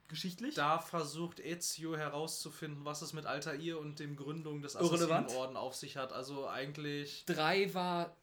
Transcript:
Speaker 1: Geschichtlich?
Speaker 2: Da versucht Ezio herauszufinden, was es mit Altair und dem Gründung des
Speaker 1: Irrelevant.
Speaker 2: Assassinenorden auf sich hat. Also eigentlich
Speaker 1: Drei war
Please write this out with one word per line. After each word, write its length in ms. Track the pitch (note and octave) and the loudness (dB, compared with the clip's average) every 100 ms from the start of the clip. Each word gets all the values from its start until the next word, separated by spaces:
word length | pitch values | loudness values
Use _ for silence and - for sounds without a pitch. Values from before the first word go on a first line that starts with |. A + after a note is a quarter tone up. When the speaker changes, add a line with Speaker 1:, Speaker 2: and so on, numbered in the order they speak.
| - | -10
Speaker 1:
Geschichtlich? 480 | D#3+ F#3 F3+ C4 | -4 -4 -4 -4
Speaker 2:
Da 240 | A3 D3 E3 | 2 4 4
versucht 640 | - E3+ D3 D#3 E3+ - | 2 -2 -2 -2 -4 -4
Ezio 560 | D3 F3 - - D#3+ D#3+ | -6 -4 -2 -2 -2 -2
herauszufinden, 880 | D3 D3 D#3+ - D#3+ D3 D#3+ D3 | -2 -2 -2 -4 -6 -6 -8 -6
was 180 | C#3+ D3 | -4 -4
es 100 | C#3 | -4
mit 140 | D#3 B2+ | -4 -2
Altair 540 | C#3 D#3 C#3+ E3 D#3+ | -2 -2 -4 -2 -4
und 180 | D3+ D3 | -4 -6
dem 160 | D3 | -6
Gründung 480 | C#3+ C#3 E3 D#3 D3 | -6 -4 -4 -4 -4
des 140 | C#3+ - | -4 4
Speaker 1:
Irrelevant. 500 | F3 E3+ E3 E3 - | 6 6 6 4 4
Speaker 2:
Assassinenorden 300 | B2+ C3 A#2+ | 0 -2 -2
auf 180 | B2+ | -4
sich 220 | - C#3+ C#3 | -4 -6 -4
hat. 160 | C3 | -2
Also 340 | A#2 C3 C#3 A#2+ | -2 -4 -4 -2
eigentlich 760 | A2+ C#3+ D3 D3 D3 C#3+ - - | -2 -4 -2 -2 -2 -4 -6 0
Speaker 1:
Drei 480 | D#3 D#3 G3 G3 | 4 6 6 4
war 420 | F3+ F3+ F3 E3+ - | 4 2 2 0 -4